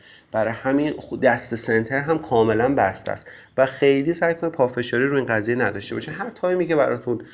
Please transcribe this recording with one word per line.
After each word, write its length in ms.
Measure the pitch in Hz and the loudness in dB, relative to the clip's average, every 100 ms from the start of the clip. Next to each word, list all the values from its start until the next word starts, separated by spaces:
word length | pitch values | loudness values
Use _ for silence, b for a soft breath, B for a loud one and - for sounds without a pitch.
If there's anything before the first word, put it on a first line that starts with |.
| B B B | B B B
برای 200 | 110 110 | -2 -2
همین 400 | 110 131 139 147 | -2 0 0 0
خود 280 | - - 117 | -4 -8 2
دست 340 | 127 123 - | 2 2 -2
سنتر 440 | 120 - 113 113 135 | -6 0 0 0 -4
هم 200 | 143 160 | -2 -2
کاملاً 560 | - 117 110 107 131 | 2 2 4 4 2
بسته 380 | 135 98 - - | 2 0 0 -8
است 180 | - - B B - | -8 -12 B B 0
و 100 | 131 | 0
خیلی 460 | - 139 139 151 | 4 4 4 2
سعی 220 | 170 170 | 0 0
کنید 180 | 165 165 | 0 -4
پافشاری 540 | - 123 123 120 120 139 | 0 0 0 -2 0 2
رو 100 | 139 | 0
این 100 | 117 | 0
قضیه 280 | 110 107 | -2 0
نداشته 400 | 120 104 101 - | 0 0 -4 -8
باشه. 180 | 113 - | -8 -8
هر 180 | - 220 | -10 -10
تایمی 360 | - 180 180 165 | -4 -2 0 0
که 100 | 156 | 2
براتون 440 | 123 120 123 113 B | 2 0 -4 -6 B